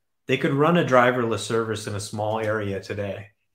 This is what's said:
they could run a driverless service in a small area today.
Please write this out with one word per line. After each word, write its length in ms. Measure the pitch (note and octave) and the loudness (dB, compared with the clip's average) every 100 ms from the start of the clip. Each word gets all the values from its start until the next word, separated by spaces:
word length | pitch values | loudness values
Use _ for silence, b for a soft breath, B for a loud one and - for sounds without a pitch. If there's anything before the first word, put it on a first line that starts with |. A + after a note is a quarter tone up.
| _ _ - | _ _ -2
they 120 | C#3 | 0
could 160 | D#3+ | 0
run 240 | C#3 D3+ F3 | 2 4 4
a 60 | |
driverless 560 | C#3 B2+ B2 B2+ A2+ G#2 | 6 6 6 4 0 -2
service 460 | - A2+ A2 G#2+ G#2+ | -2 -2 -2 -4 -6
in 80 | |
a 60 | G#2 | -8
small 400 | - A2 G#2+ A2 | -8 -6 -4 -2
area 400 | G#2+ G#2+ G2+ G2 | -2 -2 -4 -6
today. 480 | - G#2 G2+ - - _ _ | -6 -8 -8 -10 -14 _ _